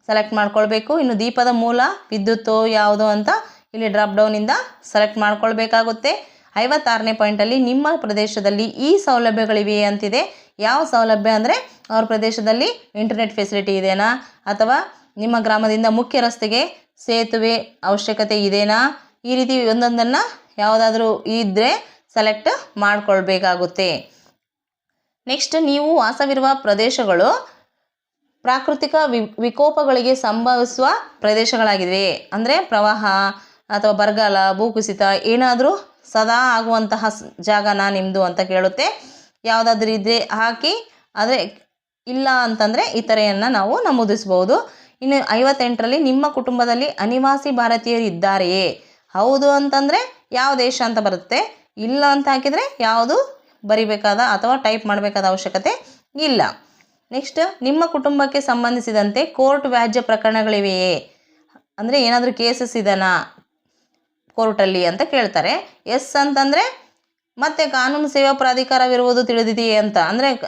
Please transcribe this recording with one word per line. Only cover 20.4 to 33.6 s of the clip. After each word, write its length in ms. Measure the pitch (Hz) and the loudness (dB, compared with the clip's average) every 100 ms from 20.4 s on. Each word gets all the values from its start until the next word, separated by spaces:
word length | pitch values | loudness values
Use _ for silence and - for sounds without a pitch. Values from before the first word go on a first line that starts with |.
| _ - | _ -4
ಯಾವುದಾದ್ರೂ 640 | 208 220 226 226 226 214 | 0 2 2 2 0 -2
ಇದ್ರೆ 760 | - 226 208 190 240 415 - _ _ | -2 -2 0 0 2 0 -6 _ _
ಸೆಲೆಕ್ಟ್ 640 | 226 214 214 - 539 - 214 | -2 0 0 -2 -4 -6 -2
ಮಾಡ್ಕೊಳ್ಬೇಕಾಗುತ್ತೆ. 1400 | 202 208 208 190 185 185 190 175 175 180 185 156 - _ _ _ _ _ _ _ _ _ _ _ - | 0 0 2 0 2 0 0 0 -2 -2 -2 -4 -8 _ _ _ _ _ _ _ _ _ _ _ -8
ನೆಕ್ಸ್ಟ್, 360 | 277 - 320 | -6 -2 0
ನೀವು 320 | 311 285 294 330 | 2 2 2 2
ವಾಸವಿರುವ 500 | 220 262 277 269 269 | 2 0 -2 2 2
ಪ್ರದೇಶಗಳು 960 | 269 220 202 226 262 214 175 226 494 - - _ _ _ _ _ _ _ _ | 2 0 2 0 0 2 4 4 2 -4 -20 _ _ _ _ _ _ _ _
ಪ್ರಾಕೃತಿಕ 540 | 247 262 262 302 294 311 302 | -2 -2 0 -2 0 0 0
ವಿ-, 300 | 240 214 214 | 0 -4 -4
ವಿಕೋಪಗಳಿಗೆ 760 | 233 233 294 302 285 262 247 262 | -4 0 0 2 2 2 2 0
ಸಂಭವಿಸುವ 720 | 233 220 240 247 247 - 262 427 - - | 0 -2 0 2 0 0 0 0 -4 -4
ಪ್ರದೇಶಗಳಾಗಿವೆ, 920 | 208 214 226 233 220 196 180 190 190 | 0 0 0 2 2 0 0 0 -2
ಅಂದ್ರೆ 460 | 147 - 202 233 320 | -4 -6 -4 0 0
ಪ್ರವಾಹ 460 | 359 214 214 220 208 196 196 196 - _ | 0 0 2 0 0 0 0 -4 -14 _